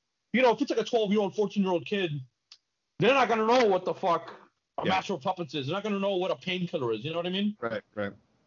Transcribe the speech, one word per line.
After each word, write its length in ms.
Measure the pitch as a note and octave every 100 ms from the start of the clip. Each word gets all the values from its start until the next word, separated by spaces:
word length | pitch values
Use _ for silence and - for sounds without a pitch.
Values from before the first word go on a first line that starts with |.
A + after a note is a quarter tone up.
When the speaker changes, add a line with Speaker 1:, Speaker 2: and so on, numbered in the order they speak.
| _ _ _
Speaker 1:
you 80 | A3+
know, 100 | B3+
if 100 | A3
it's, 80 | C#4+
like, 80 | A#3
a 40 |
twelve-year-old, 520 | G#3+ A#3 G#3 G#3+ G3 -
fourteen-year-old 500 | G3+ G#3 F#3+ F3 -
kid, 260 | G3+ F3 D3 C3 _ _ - _ _ _ -
they're 140 | G3+
not 160 | C#4 A3+
gonna 160 | A3+ A3
know 180 | B3+ A3
what 200 | F3+ F3
the 80 |
fuck 400 | D#3+ F#3+ E3 - - - _ _ -
a 60 | -
Speaker 2:
Yeah. 40 |
Speaker 1:
Master 220 | F#3 F3+
of 80 | F3
Puppets 320 | F3 F#3 D#3 D#3
is. 120 | C3
They're 60 | F#3+
not 80 |
gonna 160 | G#3+ G3
know 160 | G3 F#3+
what 160 | F3+
a 40 | -
painkiller 560 | F#3 F3+ F3 E3+ A#2+
is. 100 | A2
You 80 | C#3+
know 60 | E3
what 80 | F3
I 20 |
mean? 260 | F#3+ G#3 G#3
Speaker 2:
Right, 200 | A#2 A2 - G#2+
right. 180 | G2+ - _ _